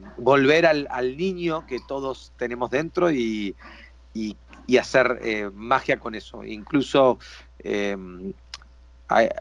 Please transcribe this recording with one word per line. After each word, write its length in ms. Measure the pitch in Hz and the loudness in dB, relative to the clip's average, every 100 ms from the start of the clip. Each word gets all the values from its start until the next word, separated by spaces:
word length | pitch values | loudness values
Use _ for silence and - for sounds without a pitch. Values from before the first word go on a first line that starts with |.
| - - | -8 -2
volver 500 | 120 139 135 160 165 | 2 4 6 6 4
al, 220 | 151 139 | 2 -2
al 260 | 127 127 139 | -4 -4 -2
niño 500 | 190 180 170 160 156 | -4 -2 -4 -4 -6
que 140 | 120 | -10
todos 520 | - 139 135 127 - - | -8 -8 -6 -8 -14 -8
tenemos 340 | 120 120 123 | -8 -6 -4
dentro 400 | 131 160 - 175 | -2 -2 0 0
y, 440 | 139 113 107 98 - - - - - - | 2 -2 -2 -6 -8 -16 -20 -20 -20 -14
y, 220 | 113 107 - - - - | -8 -8 -10 -18 -16 2
y 100 | 123 | 2
hacer, 420 | - 135 123 117 | 4 4 2 0
eh, 280 | 113 107 101 | -4 -4 -6
magia 460 | 98 113 131 - 131 | -8 -2 -2 0 -4
con 160 | 113 | -6
eso. 300 | 110 - 110 | -12 -14 -16
Incluso, 760 | 110 107 101 147 131 143 131 107 - - - - | -14 -14 -2 -2 2 4 4 4 -4 -20 -20 -14
eh, 380 | - 104 101 98 92 90 98 - - - - - - - - | -6 -4 -4 -6 -10 -12 -12 -12 -16 -20 -20 -20 -20 -20 0
hay, 200 | 110 117 - | 2 2 0